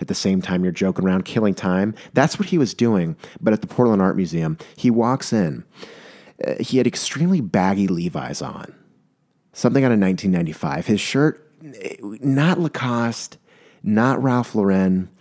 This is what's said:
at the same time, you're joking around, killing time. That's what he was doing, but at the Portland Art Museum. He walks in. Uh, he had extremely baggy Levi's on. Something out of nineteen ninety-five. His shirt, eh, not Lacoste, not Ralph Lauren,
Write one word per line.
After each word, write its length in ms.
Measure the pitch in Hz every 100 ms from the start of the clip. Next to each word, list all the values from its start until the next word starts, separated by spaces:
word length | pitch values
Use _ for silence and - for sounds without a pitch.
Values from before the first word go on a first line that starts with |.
at 80 | -
the 40 |
same 280 | 95 101 95
time, 220 | 92 90
you're 100 | 92
joking 320 | 82 95 92 95
around, 180 | 92
killing 320 | - 120 107 90
time. 400 | 98 92 104 110 -
That's 260 | - 151 -
what 120 | 196
he 80 | 175
was 160 | 120
doing, 420 | - 120 101 82 78 - -
but 140 | 110
at 80 | 110
the 60 | -
Portland 340 | - 123 104
Art 160 | 95 -
Museum. 400 | 87 82 80 80 - -
He 160 | 123
walks 400 | 117 117 131 -
in. 320 | 113 85 69 - - - - - - - -
Uh, 120 | - -
he 200 | 123 127
had 100 | 120
extremely 540 | - - 135 170 185
baggy 440 | 101 101 95 98 95
Levi's 560 | 85 - - 65 -
on. 320 | - - - - _ _ _ _ _ _ _
Something 320 | - 123 131
out 80 | 131
of 80 | 110
nineteen 320 | 95 90 98
ninety-five. 540 | 90 82 78 76 69 -
His 160 | 104
shirt, 500 | - 135 151 - _ _
eh, 360 | 156 113 - -
not 600 | 101 113 131 135 160 180
Lacoste, 760 | 165 - 127 120 117 113 - - _ _ _ _
not 400 | - 107 123 131
Ralph 320 | 131 123 117 110
Lauren, 540 | 98 95 95 92 92 _